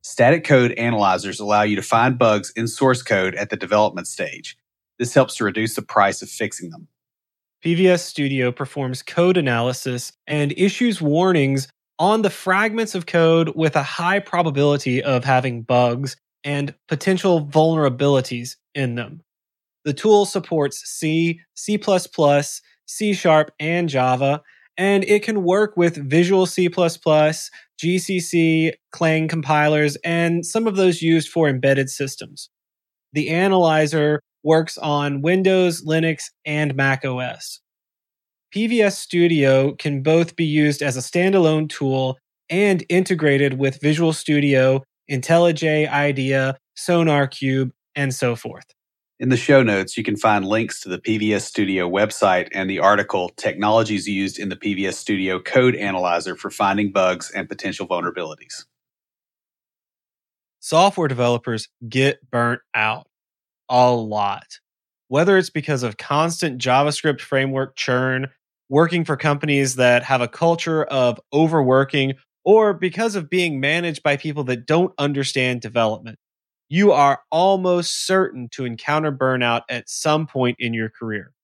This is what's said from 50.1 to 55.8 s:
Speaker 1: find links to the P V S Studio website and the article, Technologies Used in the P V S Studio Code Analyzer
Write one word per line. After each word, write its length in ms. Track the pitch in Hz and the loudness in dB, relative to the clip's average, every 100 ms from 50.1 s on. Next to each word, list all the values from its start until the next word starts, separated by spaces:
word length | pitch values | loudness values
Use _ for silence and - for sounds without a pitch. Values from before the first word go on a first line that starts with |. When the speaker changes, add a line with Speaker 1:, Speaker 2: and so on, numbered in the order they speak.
| 101 | 0
Speaker 1:
find 260 | 113 104 | 2 0
links 380 | 95 110 110 - | 0 -2 -2 -10
to 80 | 98 | -10
the 100 | 87 | -8
P 180 | - 107 | -4 -2
V 160 | 107 | 0
S 120 | 104 - | -2 -2
Studio 440 | - 95 95 87 | -4 -2 0 -2
website 600 | 98 104 - 101 90 87 | 0 -2 2 2 2 -2
and 180 | 98 95 | -6 -4
the 100 | 95 | 2
article, 500 | 95 101 98 98 90 | 4 4 2 -4 -4
Technologies 800 | - 110 90 104 113 110 104 92 | -6 -6 -2 0 2 0 -4 -4
Used 300 | 95 98 - | -4 -4 -6
in 120 | 101 | -10
the 60 | 90 | -8
P 180 | 104 | -6
V 140 | 95 98 | -4 -4
S 100 | - | -6
Studio 420 | - 98 92 92 | -4 -2 -2 -4
Code 360 | - 131 127 | 0 2 2
Analyzer 600 | - | 0